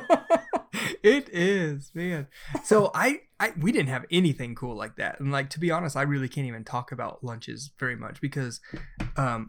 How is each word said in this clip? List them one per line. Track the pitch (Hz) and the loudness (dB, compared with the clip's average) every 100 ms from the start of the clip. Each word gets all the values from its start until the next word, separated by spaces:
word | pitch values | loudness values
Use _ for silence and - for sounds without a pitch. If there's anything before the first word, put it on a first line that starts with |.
| - 349 - 330 - 330 - - - - | 4 2 4 0 0 -6 -6 -6 -6 2
It | 202 277 269 | 6 6 4
is, | 175 180 196 165 143 139 | 0 2 2 0 -4 -8
man. | 160 175 170 139 - - - | -6 -4 -4 -6 -12 -8 -6
So | - 214 196 | 4 6 6
I, | - 226 294 - - | 4 2 2 -4 -4
I, | 220 175 | -4 0
we | 160 | 2
didn't | 247 139 | 2 2
have | 127 131 | -2 0
anything | 175 180 135 120 | 4 6 4 -2
cool | 117 123 110 | -6 -8 -6
like | 107 - | -8 -4
that. | - - | -6 -2
And, | 139 | -2
like, | 139 139 | -2 -2
to | 156 | -2
be | 170 | 0
honest, | 160 170 139 | 0 0 0
I | |
really | 143 143 127 | 0 0 0
can't | - 131 | -2 -4
even | 113 | -6
talk | 110 123 123 | -6 -6 -6
about | 123 113 - | -8 -8 -8
lunches | 123 117 117 110 139 - | -10 -10 -10 -12 -14 -6
very | 127 117 | -6 -4
much | 113 - | -8 -8
because, | 143 139 127 - - - - - - - | -6 -4 -6 -8 -12 -12 -12 -8 -6 -2
um, | 135 117 | -2 -2